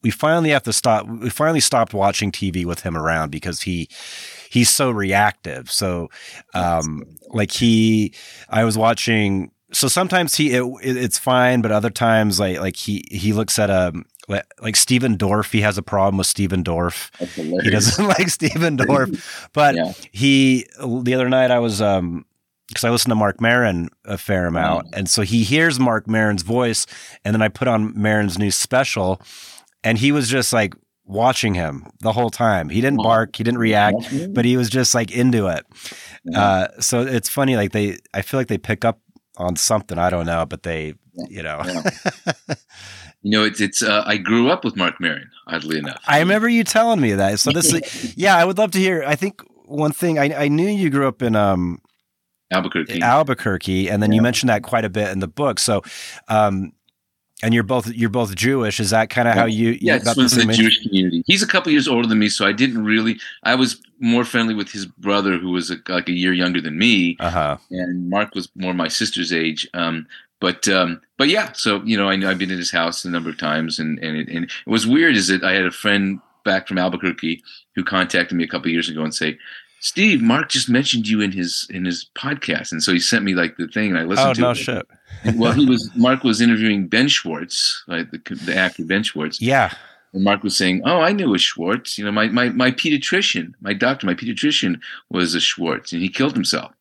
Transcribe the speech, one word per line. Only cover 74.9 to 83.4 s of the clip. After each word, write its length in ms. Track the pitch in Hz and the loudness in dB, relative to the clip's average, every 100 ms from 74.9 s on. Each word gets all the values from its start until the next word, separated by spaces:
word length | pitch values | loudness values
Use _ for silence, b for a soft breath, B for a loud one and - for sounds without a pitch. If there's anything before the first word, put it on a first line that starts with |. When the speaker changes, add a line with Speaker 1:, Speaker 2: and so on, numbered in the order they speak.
| 143 165 110 | 4 4 4
Speaker 2:
is 120 | 90 | 2
that 140 | 92 | 0
I 100 | 92 | 2
had 120 | 98 92 | 0 0
a 60 | |
friend 480 | - 107 101 98 95 _ _ | 0 0 2 0 -4 _ _
back 240 | - 95 - | -2 -2 -2
from 100 | 92 | -2
Albuquerque 640 | 92 87 92 82 82 85 B B _ - | 0 -2 -4 -4 -6 -6 B B _ -8
who 80 | |
contacted 540 | 90 95 87 92 85 87 | -2 -2 0 0 0 -2
me 60 | |
a 40 | 80 | -2
couple 200 | 82 82 | -4 -2
of 60 | |
years 160 | 82 82 | -2 -2
ago 120 | 78 | -4
and 120 | 78 - | -6 -4
say, 220 | 78 76 B B B B | -4 -6 B B B B
"Steve, 420 | - - 214 151 | -6 0 2 4
Mark 280 | 113 135 160 | 4 2 0
just 180 | 131 127 | -4 2
mentioned 380 | 123 139 120 107 | 0 2 -2 0
you 140 | 110 | 0
in 100 | 101 | 0
his, 340 | 95 87 - - | -2 -4 -6 -8
in 160 | 92 90 | -6 -4
his 200 | 87 - - | -4 -10 -10
podcast." 560 | 139 143 - 80 - | -8 -6 -4 -6 -6
And 100 | 80 | -4
so 80 | 87 | 0
he 80 | 90 | 0
sent 240 | - 117 | 2 0
me, 100 | 101 | 0
like, 220 | 90 | 0